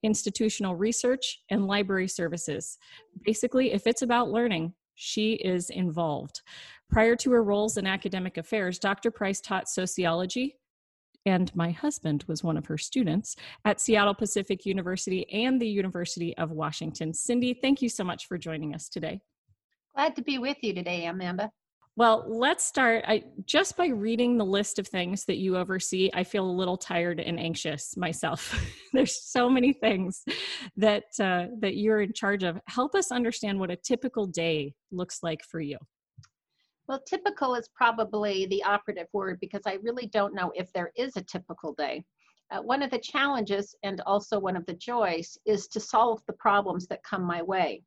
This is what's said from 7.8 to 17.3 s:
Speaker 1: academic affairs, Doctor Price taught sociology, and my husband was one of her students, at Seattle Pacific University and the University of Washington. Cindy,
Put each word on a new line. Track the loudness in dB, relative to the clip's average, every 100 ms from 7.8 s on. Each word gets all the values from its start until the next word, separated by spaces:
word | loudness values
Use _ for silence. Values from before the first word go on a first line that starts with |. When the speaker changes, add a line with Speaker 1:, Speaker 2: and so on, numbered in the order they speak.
| 0
Speaker 1:
academic | 0 -2 -2 -2 -4
affairs, | -2 0 0 0
Doctor | 0 2 -2
Price | 0 -2 -2
taught | -2 -4 -2
sociology, | -2 -2 0 0 2 -2 -2 -4 -6 _ _ _ _ _ _ 2
and | 4 2 2
my | 0
husband | 0 -2 -2 -2 -2 -2
was | -2
one | 0 -2
of | -2
her | -6
students, | -2 0 2 0 -2 -12 -14 -2 0
at | 2
Seattle | 4 4 4 2
Pacific | 0 -2 -2 -4 -2
University | -2 -2 -4 -2 -4 -2
and | 0 2 2
the | 2
University | 0 0 -2 -4 -2 -4 -2
of | -4
Washington. | -2 -4 -4 -8 -4 -4
Cindy, | -4 0